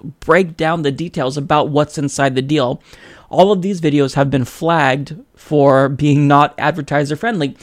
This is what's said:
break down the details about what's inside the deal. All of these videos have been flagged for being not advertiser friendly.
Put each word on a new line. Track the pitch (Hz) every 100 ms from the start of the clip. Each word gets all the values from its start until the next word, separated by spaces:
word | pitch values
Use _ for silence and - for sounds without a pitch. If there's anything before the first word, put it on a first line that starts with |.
| - -
break | - 170 180 165
down | 160 170
the | 147
details | 135 170 - 135
about | 143 143 151 143
what's | 143 151 -
inside | 143 - 139 131
the |
deal. | 135 151 123 151 _ - - - -
All | 151 185
of | 202
these | 180 185
videos | 160 143 139
have | 143 139
been | 139 123
flagged | - 165 165 135 135 139 156 - _
for | - 147 139 135 135
being | 139 147 143 143
not | 143 147 -
advertiser | 147 165 - 147 143 147
friendly. | 226 214 143 -